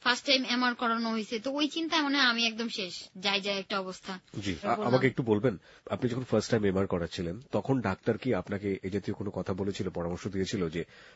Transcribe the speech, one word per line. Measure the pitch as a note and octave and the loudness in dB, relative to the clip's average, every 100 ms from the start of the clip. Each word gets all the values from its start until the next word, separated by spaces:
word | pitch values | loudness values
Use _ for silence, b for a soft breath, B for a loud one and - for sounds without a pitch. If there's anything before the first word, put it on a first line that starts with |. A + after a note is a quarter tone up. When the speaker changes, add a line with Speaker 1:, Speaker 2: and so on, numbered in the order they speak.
Speaker 1:
ফার্স্ট | B3 A#3+ - | 2 2 4
টাইম | C4 | 2
এমআর | A3+ A#3+ B3 A#3+ | 2 2 0 0
করানো | A#3+ A3+ A#3 | 0 0 0
হয়েছে, | A3+ G#3 A3+ | -2 -4 -6
তো | C4+ | -4
ওই | C#4+ D4+ | 0 0
চিন্তায়, | E4 E4 E4 | 0 0 2
মানে, | C#4+ C#4 | 2 4
আমি | B3+ A#3 A#3 | 4 4 0
একদম | A3 A#3 | 0 -4
শেষ, | G#3+ F3+ - - F#3+ | -4 -8 -8 -14 -4
যাই | G3 G3 | 0 0
যাই | G3 G3 | 0 -2
একটা | F#3+ G3+ | -2 -4
অবস্থা। | F#3 F#3 - F#3 - - | -4 -8 -10 -12 -10 -6
Speaker 2:
জি, | G2 E2 | -4 -2
Speaker 1:
তারপর | - | 0
Speaker 2:
আ-, | G3+ | 0
Speaker 1:
বললাম | A#2+ | 4
Speaker 2:
আমাকে | B2+ B2+ | 4 4
একটু | - | 2
বলবেন, | A#2 G#2 G#2 F2 B B - | 2 4 4 0 B B -8
আপনি | G2+ A#2+ | -2 0
যখন | A#2+ | -2
ফার্স্ট | B2 A2 - | 2 0 4
টাইম | A2+ G2+ | 2 4
এমআর | F#2+ G2 | 2 2
করাচ্ছিলেন, | F#2 E2+ - E2+ G#2 - | 0 -2 -4 -6 -6 -4
তখন | G#2+ - C3+ | -2 0 0
ডাক্তার | G#2+ F#2 - G#2+ | 0 0 0 0
কি | B2+ | 2
আপনাকে | G2 - G2+ G2+ F#2+ | 0 0 -4 -2 -2
এই | F#2+ | -2
জাতীয় | G2 G2+ G2 | -4 -4 -4
কোনো | G2+ | -4
কথা | F#2+ F2+ | -4 -4
বলেছিল, | F#2+ G2 F#2 F2+ | -2 -2 -2 -4
পরামর্শ | F2 E2+ F2 G#2 | -2 -4 -4 -4
দিয়েছিল | F#2+ F#2 - E2+ | -2 -2 0 -2
যে | E2+ D#2 B B | -2 -6 B B